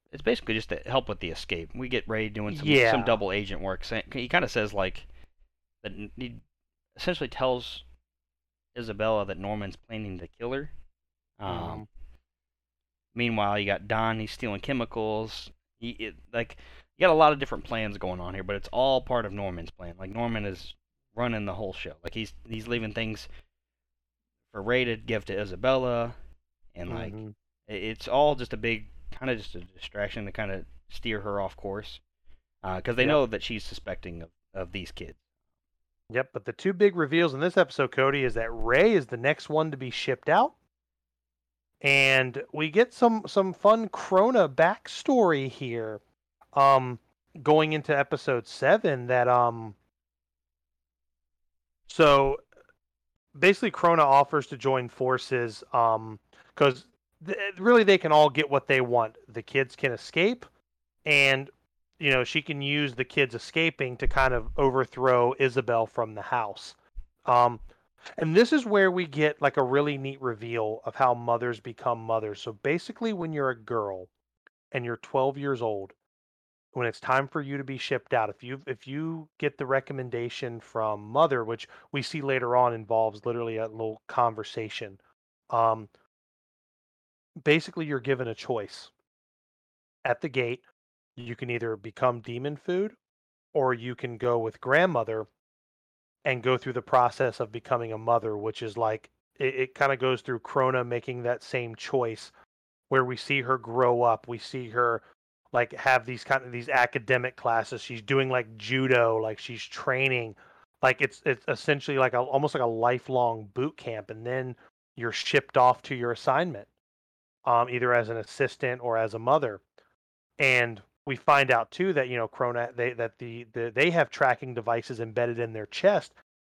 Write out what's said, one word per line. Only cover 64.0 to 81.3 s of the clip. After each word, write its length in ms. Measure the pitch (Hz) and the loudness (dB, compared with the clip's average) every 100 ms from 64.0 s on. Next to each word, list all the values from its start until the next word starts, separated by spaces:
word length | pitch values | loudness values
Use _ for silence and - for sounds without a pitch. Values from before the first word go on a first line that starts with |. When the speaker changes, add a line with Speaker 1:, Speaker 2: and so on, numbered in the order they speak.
| 139 | 0
Speaker 2:
kind 260 | 139 131 | 2 2
of 160 | 123 107 - | 0 -2 0
overthrow 760 | 139 127 123 - 131 123 120 135 | 2 2 -2 0 4 4 4 2
Isabel 460 | 135 123 117 117 113 | 0 0 0 0 0
from 300 | - 113 107 | -4 -6 -8
the 60 | |
house. 520 | - 123 107 98 - - _ - - _ - | -4 -2 -2 -8 -18 -20 _ -16 -16 _ 4
Um, 340 | 123 120 117 - - _ _ - - | 6 6 2 -10 -20 _ _ -16 -4
and 180 | 160 175 | 4 6
this 160 | 240 | 6
is 120 | 311 240 | 4 2
where 260 | 202 190 | 4 4
we 140 | 180 170 | 2 -2
get, 360 | 139 151 - | 0 0 2
like, 160 | - - | 2 2
a 60 | |
really 340 | 127 139 147 139 | 4 2 2 -2
neat 240 | 135 135 | -8 -6
reveal 600 | 131 110 117 117 107 110 - | -6 -6 -4 -2 -2 -4 -8
of 100 | - | 2
how 180 | 131 | 2
mothers 460 | 120 117 117 123 113 | 2 0 0 0 -4
become 400 | 123 110 127 117 | -10 -6 -4 -4
mothers. 380 | 113 113 107 104 | -2 -2 -2 -8
So 120 | - | -12
basically, 600 | 107 139 165 - - 226 | -6 -4 -4 -6 -6 -6
when 200 | 202 165 | -4 -6
you're 160 | 151 135 | -2 -2
a 80 | 117 | -4
girl 500 | 107 117 101 95 92 _ _ _ _ _ _ | -4 -4 -4 -8 -14 _ _ _ _ _ _
and 140 | 135 120 | -6 -6
you're 120 | 117 | -8
twelve 400 | - 135 131 139 | -4 0 0 -2
years 240 | 143 127 | -4 -2
old, 320 | 117 101 95 _ _ _ _ _ _ _ _ | -4 -4 -10 _ _ _ _ _ _ _ _
when 140 | 131 120 | -6 -4
it's 120 | - | -4
time 280 | - 131 139 | 0 0 0
for 140 | 160 | -6
you 160 | 139 139 | -6 -8
to 60 | |
be 140 | 135 131 | -8 -10
shipped 340 | - 127 - | -4 -4 0
out, 160 | 123 107 | 0 0
if 140 | - | -6
you, 180 | 123 135 139 | -12 -12 -10
if 200 | 123 135 | -12 -10
you 400 | 139 160 165 151 - | -8 -8 -8 -14 -6
get 180 | 147 - | -6 -4
the 80 | 131 | -2
recommendation 920 | 135 - 139 123 120 120 - 127 117 | -2 -2 -8 -8 -6 -6 -8 -10 -10
from 420 | - 113 110 104 | -8 -4 -4 -4
mother, 420 | 104 127 160 | -2 2 2